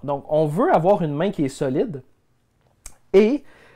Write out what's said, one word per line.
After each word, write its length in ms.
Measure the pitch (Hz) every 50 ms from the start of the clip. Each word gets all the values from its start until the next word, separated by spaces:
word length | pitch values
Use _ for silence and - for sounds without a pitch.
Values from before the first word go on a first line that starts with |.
| -
Donc, 200 | 143 143 139 - -
on 160 | - 156 160
veut 300 | 147 147 190 277 381 -
avoir 260 | - 160 190 208 165
une 120 | 175 151 143
main 160 | 147 175 208
qui 160 | 185 - 147
est 20 | 131
solide 540 | - - 151 131 127 165 254 226 143 127 - _ _ _ _ _ _ _ _ _ _ _ _ _ _ _ - - - _ _ _ -
et, 300 | 196 214 220 285 277 - - - - - - _